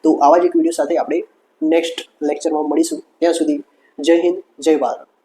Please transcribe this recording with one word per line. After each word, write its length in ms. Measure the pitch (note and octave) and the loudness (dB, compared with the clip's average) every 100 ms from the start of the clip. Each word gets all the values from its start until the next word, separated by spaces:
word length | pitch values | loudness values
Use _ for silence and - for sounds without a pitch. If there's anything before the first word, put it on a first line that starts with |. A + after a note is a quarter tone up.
તો 100 | D#3+ | 2
આવા 240 | D3 C#3+ F3 | 4 4 4
જ 80 | F3 | 4
એક 100 | E3+ | 2
વીડિયો 160 | E3 | 0
સાથે 260 | E3 C#3+ E3 | -2 -2 -2
આપણે 260 | B2 D#3+ - _ _ _ | -2 -6 -6 _ _ _
નેક્સ્ટ 600 | D#3 E3 E3 - - _ | 0 0 0 -8 -16 _
લેક્ચરમાં 400 | D3 D3 D#3+ D#3 | -6 -4 -4 -4
મળીશું. 360 | D3 D3 E3 D#3 _ _ | -2 -2 -2 -4 _ _
ત્યાં 140 | E3+ | -2
સુધી 300 | E3+ D3+ D3 - _ _ - | 0 -2 -4 -8 _ _ -6
જય 220 | D3 E3+ | 2 2
હિન્દ, 220 | F3 F#3 - - | 2 -4 -10 -4
જય 160 | D3+ D3+ | 0 0
ભારત. 340 | B2 - - _ | 0 -6 -14 _